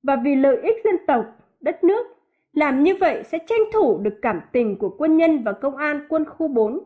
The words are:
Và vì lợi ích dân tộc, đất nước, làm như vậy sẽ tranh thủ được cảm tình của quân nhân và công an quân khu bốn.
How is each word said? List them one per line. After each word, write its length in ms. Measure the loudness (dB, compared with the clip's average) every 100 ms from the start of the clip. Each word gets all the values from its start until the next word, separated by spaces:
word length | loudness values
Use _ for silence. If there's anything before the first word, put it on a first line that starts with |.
Và 120 | 0 0
vì 120 | 0 2
lợi 220 | 2 2
ích 120 | 0 0
dân 120 | 0 0 0
tộc, 180 | -2 -2 -14 _ _
đất 240 | -6 0
nước, 240 | 2 2 -4 _ _ _ _
làm 300 | -2 0 2
như 120 | 2 2
vậy 280 | 0 -2
sẽ 160 | -6 -10 -2
tranh 160 | 0 0
thủ 240 | 2 2 0
được 220 | -2 -4
cảm 180 | -6 -6 -4
tình 240 | -2 -2 -2
của 140 | -6 -2
quân 200 | 2 4
nhân 260 | 4 2
và 80 | -2
công 260 | -4 -6 -4
an 280 | -6 -6 -4
quân 160 | -4 -4
khu 220 | -6 -2
bốn. 320 | 0 0 -2